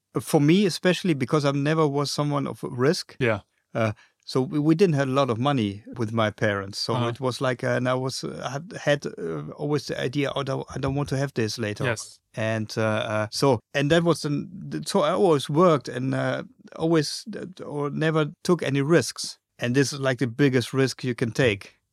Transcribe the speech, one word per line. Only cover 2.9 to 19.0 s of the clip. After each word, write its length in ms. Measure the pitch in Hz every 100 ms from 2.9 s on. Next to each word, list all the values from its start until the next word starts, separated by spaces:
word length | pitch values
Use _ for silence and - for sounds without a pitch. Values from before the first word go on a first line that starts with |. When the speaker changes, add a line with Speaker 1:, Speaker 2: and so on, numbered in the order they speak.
| 185 - -
Speaker 2:
Yeah. 200 | 120 104 - _ _
Speaker 1:
Uh, 200 | 123 110 - _ _
so 160 | - 131
we, 200 | 131 147
we 160 | 151 165
didn't 180 | 190
have 140 | 139 135
a 20 |
lot 200 | 135 131
of 80 | 113
money 440 | 139 135 101 98 262 208
with 160 | 110
my 160 | 113 107
parents. 480 | - 107 101 98 -
So 160 | -
Speaker 2:
Uh-huh. 140 | 123 120
Speaker 1:
it 120 | 117
was 220 | 131 -
like, 220 | 131 123
uh, 60 | 127 123
and 120 | 127
I 60 | 131
was, 280 | 131 -
uh, 240 | 143 151 131
had, 220 | 143 175 -
had, 260 | 151 143 - -
uh, 320 | 170 156 156 -
always 300 | 147 147 -
the 120 | -
idea, 320 | 139 143 135 139
"Oh, 80 |
no, 200 | 135 135 -
I 40 | -
don't 160 | 139
want 160 | 139 139
to 80 | 135
have 160 | 139
this 240 | - 110 120
later." 280 | 104 104 131
Speaker 2:
Yes. 340 | 110 - - _ -
Speaker 1:
And, 360 | 110 113 107 117
uh, 40 |
uh, 460 | 110 107 117 107 107
so, 280 | - 139 120 _
and 160 | 143 143
that 140 | 170
was, 200 | 170 151
an, 460 | 147 147 104 - 143
th-, 160 | 156 151
so 140 | 202
I 100 | 147
always 380 | 185 196 147 -
worked 380 | 147 180 143 -
and, 240 | 123 135
uh, 300 | 131 131 131 - _ - -
always, 500 | 165 165 147 - 226 -
uh, 280 | - - -
or 240 | 147 143
never 380 | 143 160 156 151 -
took 180 | - 165
any 200 | 135 139
risks. 580 | 139 165